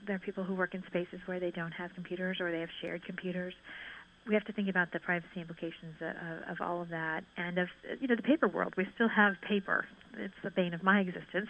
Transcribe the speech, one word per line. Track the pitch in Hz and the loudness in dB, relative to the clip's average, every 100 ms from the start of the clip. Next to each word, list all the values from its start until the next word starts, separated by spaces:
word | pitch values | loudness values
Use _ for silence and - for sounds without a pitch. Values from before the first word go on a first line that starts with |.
| 208 | -4
There | 185 | -4
are | |
people | 202 190 | -4 -4
who | 185 | -2
work | 190 175 185 | 0 0 -2
in | - | -4
spaces | 175 180 180 185 | -2 -2 -6 -6
where | 180 | -2
they | 180 | -2
don't | 175 170 | -2 -6
have | 165 175 | -6 -8
computers | - 175 180 185 185 | -8 -8 -4 -2 -2
or | 175 | -2
they | 165 | -2
have | 165 - | -4 -6
shared | 175 175 - | -6 -6 -8
computers. | 185 185 180 180 - - - - - - _ 226 | -6 -4 -4 -6 -10 -14 -14 -14 -16 -18 _ 2
We | 214 | 2
have | 208 | 2
to | |
think | 208 196 | -2 2
about | 185 170 | 2 2
the | 170 | 0
privacy | - 175 165 185 | 0 -2 -2 -8
implications | 165 165 165 - 165 156 | -10 -8 -8 -8 -12 -8
of, | 160 - 165 165 - | -6 -6 -8 -8 -8
of | 170 | -4
all | 175 175 | -2 -2
of | 170 | -4
that | 165 160 160 180 - | -4 -2 -4 -6 -6
and | 175 180 | -2 0
of, | 180 - - - | 0 -2 -10 -2
you | 262 | 2
know, | 226 | 4
the | |
paper | - 320 208 | 6 6 6
world. | 123 - - | 4 0 0
We | 196 | 0
still | - 226 | 2 4
have | 214 208 185 | 8 6 6
paper. | - 202 - - - - - - | 0 0 4 2 0 -8 -14 -8
It's | 202 - | -8 -6
the | 202 | -2
bane | 190 175 170 | 0 0 2
of | |
my | 190 202 | 6 6
existence, | 185 165 - 180 | 4 -2 -4 -4